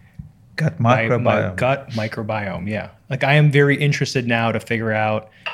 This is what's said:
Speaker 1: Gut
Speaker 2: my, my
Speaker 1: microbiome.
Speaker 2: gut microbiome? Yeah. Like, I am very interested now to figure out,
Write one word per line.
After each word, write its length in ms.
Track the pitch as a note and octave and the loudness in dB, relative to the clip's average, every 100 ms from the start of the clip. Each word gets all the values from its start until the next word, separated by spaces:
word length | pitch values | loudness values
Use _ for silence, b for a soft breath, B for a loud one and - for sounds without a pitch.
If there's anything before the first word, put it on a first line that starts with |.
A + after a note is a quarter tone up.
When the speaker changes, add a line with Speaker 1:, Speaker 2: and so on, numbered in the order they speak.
| B B - _ _ - | B B -20 _ _ -4
Speaker 1:
Gut 240 | D#3 - | -4 0
Speaker 2:
my, 260 | A#2 B2 A2+ | 2 2 2
my 100 | A#2+ | 0
Speaker 1:
microbiome. 380 | A#2 G#2 G2+ F#2 | 2 0 -2 -2
Speaker 2:
gut 340 | B2 C3+ - | -2 -2 -4
microbiome? 760 | A2+ G#2+ - G#2+ A2 G2+ F2 F#2+ | -8 -6 -6 -6 -6 -6 -8 -8
Yeah. 220 | G#2+ E2+ - - | -8 -10 -16 -10
Like, 120 | C3 | -2
I 120 | C3+ | 2
am 160 | D3 D3 | 4 6
very 260 | C#3 C#3+ C#3 | 6 4 4
interested 500 | D3 C#3+ C#3 C3 A#2+ | 0 0 -2 -2 0
now 260 | A#2 A2+ | 0 0
to 60 | G#2+ | -2
figure 320 | - A2+ A2 | -4 -4 -2
out, 360 | G#2+ G#2+ G#2+ - B B | 0 0 -2 -6 B B